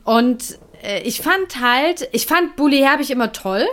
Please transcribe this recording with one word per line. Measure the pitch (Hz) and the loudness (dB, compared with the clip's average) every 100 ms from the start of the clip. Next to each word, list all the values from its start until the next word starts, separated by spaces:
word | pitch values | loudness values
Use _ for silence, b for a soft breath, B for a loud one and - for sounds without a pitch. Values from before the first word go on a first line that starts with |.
und, | - 226 247 247 - - - - | 0 2 2 0 -6 -16 -20 -14
äh, | 208 202 | -8 -6
ich | 220 - | -4 -4
fand | 311 381 370 254 | -2 -2 -2 -2
halt, | 247 247 311 349 - | 0 2 2 -2 -4
ich | 226 - | -4 0
fand | 339 330 - | 0 0 0
Bully | 285 277 | 2 4
Herbig | 269 285 277 | 4 4 0
immer | 254 226 | -2 -2
toll. | - 190 190 370 | -4 -4 -2 -2